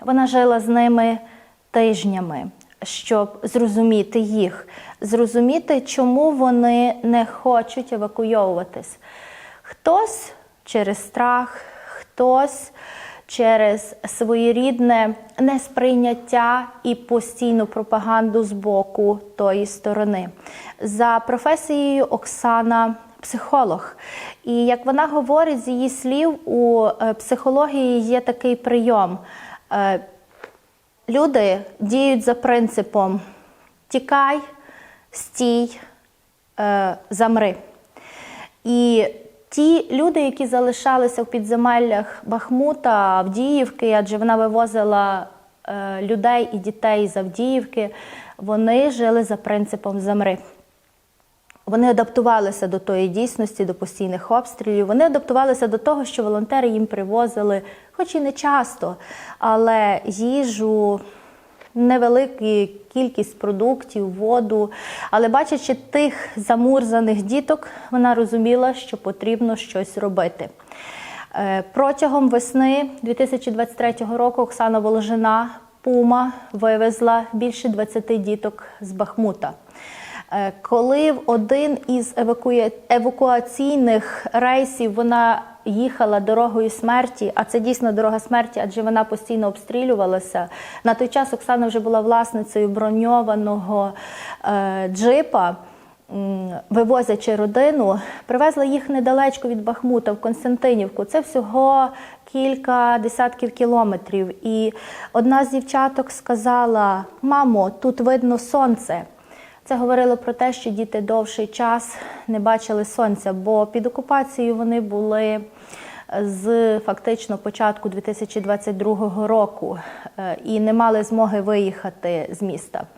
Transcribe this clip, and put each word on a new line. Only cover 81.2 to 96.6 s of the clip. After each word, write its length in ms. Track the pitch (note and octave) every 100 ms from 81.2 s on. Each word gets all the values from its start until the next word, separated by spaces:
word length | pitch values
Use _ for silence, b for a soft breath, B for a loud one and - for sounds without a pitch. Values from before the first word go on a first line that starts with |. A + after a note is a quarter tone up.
| -
один 520 | A#3 G#3+ C#4 D4+ C#4 -
із 280 | B3+ A#3+ -
евакуя-, 560 | A3+ A#3+ B3 A#3+ A3 - -
евакуаційних 1400 | A#3+ A#3+ B3+ C4 A#3+ A#3+ - C#4 D4 A#3+ A3 - - -
рейсів 640 | A#3 B3 C4 C4+ C4+ A3+
вона 480 | G#3 A#3 A#3+ A#3 A3 - -
їхала 560 | A3 G#3 B3+ B3+ G#3+ G#3
дорогою 500 | G3 A3 A#3 A3 A3
смерті, 640 | A3 A#3 B3 B3+ - G3+
а 100 | -
це 160 | - A#3+
дійсно 320 | A3+ B3 A#3
дорога 280 | G#3 A3 A3
смерті, 400 | A3 A#3+ A#3 -
адже 180 | F#3+ G#3
вона 220 | A3 A3+
постійно 420 | A3 G#3+ - A3+ G3+
обстрілювалася. 1040 | G3+ - A#3+ B3+ G#3+ F#3 F#3 F#3 F#3 F3 B B B
На 100 | A#3
той 140 | A3 B3
час 260 | C#4 C4+
Оксана 320 | A#3+ - B3 A#3
вже 140 | A3+
була 200 | A3 A3
власницею 680 | A3 A#3 A#3 A3 G#3+ G#3+ G#3
броньованого, 1200 | G3+ G#3+ A3 A#3 A#3+ A3 G#3+ G#3 G#3 F#3 G#3 G3 B B B B B
е, 440 | G3+ G3+ G3 F#3+ F#3
джипа, 680 | F#3+ A#3 C#4 D#4 - F3 F3+ B B B _ _
м, 360 | G3+ G3 F#3+ F#3 E3+